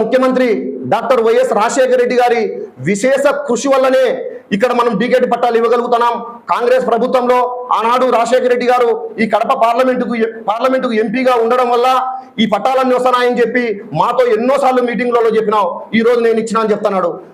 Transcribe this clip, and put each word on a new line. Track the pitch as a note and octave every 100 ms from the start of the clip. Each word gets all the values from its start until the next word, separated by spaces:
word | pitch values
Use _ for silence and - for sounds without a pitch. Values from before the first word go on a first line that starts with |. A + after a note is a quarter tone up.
ముఖ్యమంత్రి | G#3+ B3+ C4 B3+ B3+ G3 - - B2+
డాక్టర్ | G3+ A3+ B3+ A3+
వైఎస్ | A#3 - G#3
రాజశేఖర | A3+ C4+ B3+ B3+
రెడ్డి | B3 B3
గారి | B3 A#3 G3+ - - - C3+
విశేష | G3+ B3+ C4+ C#4 - -
కృషి | A#3+ C#4+
వల్లనే | C4+ C4 C4 B3+ - - - - G3
ఇక్కడ | A#3+ B3
మనం | A#3+ G3
డీ | B3
గేట్ | B3 B3
పట్టాలు | A#3 A#3+ A3+
ఇవ్వగలుగుతున్నాం. | A3+ A3+ A#3 A#3 A#3 A#3 - - -
కాంగ్రెస్ | F3+ A#3+ B3+ A#3
ప్రభుత్వంలో | A3+ B3+ B3+ A#3+ B3 B3 - - F#3
ఆనాడు | A3+ B3 B3+ A#3
రాజశేఖర | A3+ B3+ A#3+
రెడ్డి | B3 A#3+
గారు | B3 A#3 A3 - -
ఈ | A3+
కడప | - - C4
పార్లమెంటుకు, | A3+ A#3+ B3+ B3 A#3+ A#3 A3 - -
పార్లమెంటుకు | A3 B3+ C4 B3 A3
ఎంపీగా | A3+ A#3+ B3+ B3
ఉండడం | A3+ B3+ B3
వల్ల | A#3+ B3+ B3+ B3+ - - -
ఈ | A3
పట్టాలన్నీ | G3+ B3+ C4 B3+ B3
వస్తున్నాయని | B3+ B3 B3 B3
చెప్పి | A#3 B3+ A#3+ G3+ - D#3
మాతో | G3 - B3 G#3+
ఎన్నోసార్లు | B3 C#4 C4 B3+ A#3+
మీటింగ్లలో | A#3+ A#3+ A#3 A3+ G#3+
చెప్పినావు, | G#3 G#3+ F3+ - - A3+
ఈ | A3+
రోజు | A#3+ A#3
నేను | A3+
ఇచ్చినా | A3 A3
అని | G#3+
చెప్తున్నాడు. | G#3 G#3 F#3+ F3+ D3+ -